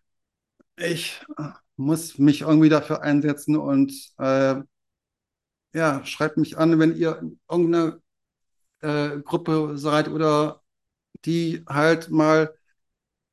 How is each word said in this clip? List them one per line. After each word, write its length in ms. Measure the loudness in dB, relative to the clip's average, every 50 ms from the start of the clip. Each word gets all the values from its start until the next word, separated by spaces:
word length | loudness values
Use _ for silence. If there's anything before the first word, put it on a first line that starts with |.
| _ _ _ _ _ _ _ _ _ _ _ _ _ _ _
ich 480 | -8 -6 -4 -4 -4 -6 -10 -12 -14 -18 -18 -12 -12 -12 -12 -12 -16 _ _ _
muss 420 | -6 -2 -2 -2 -2 -2 -10 -2 4
mich 240 | 4 4 4 4 2
irgendwie 260 | 2 4 6 6 6
dafür 340 | 6 4 0 -2 -6 -6 -2
einsetzen 540 | 0 0 0 0 0 -4 -4 -2 -2 -2
und, 360 | -2 0 0 2 2 2 2 0 -10 -18 -20 _ _
äh, 440 | -2 0 2 2 2 2 0 -2 -6 -12 _ _ _ _ _ _ _ _ _ _ _ _ _ _ _ _ _ _ _ _ _
ja, 300 | -2 0 0 0 -2 -6
schreibt 320 | -10 -6 -4 -4 -2 0
mich 200 | -2 -2 -2 -2 0
an, 200 | 2 2 4 4
wenn 180 | 4 2 2
ihr 220 | 0 -2 -2 -2 -4
in 220 | -10 -14 -14 _ _ _
irgendeiner, 480 | -2 0 0 2 2 0 0 -2 -4 -8 _ _ _ _ _ _ _ _ _ _ _ _ _ _ _ _
äh, 400 | -8 -4 -2 -2 -2 -4 -6 -10 -10
Gruppe 560 | -6 -6 -4 -2 0 0 0 0 -2 -6 -6
seid 300 | -4 -2 0 0 0 -2
oder 540 | -2 0 0 2 2 2 0 -2 -4 -10 _ _ _ _ _ _ _ _ _ _ _ -12 -6
die 400 | -4 -2 -2 -2 -2 -4 -6 -8 -6
halt 420 | -2 2 2 2 2 2 -2 -4
mal, 440 | -2 0 2 4 4 4 2 0 -4 _ _ _ _ _ _ _ _ _ _ _ _ _ _ _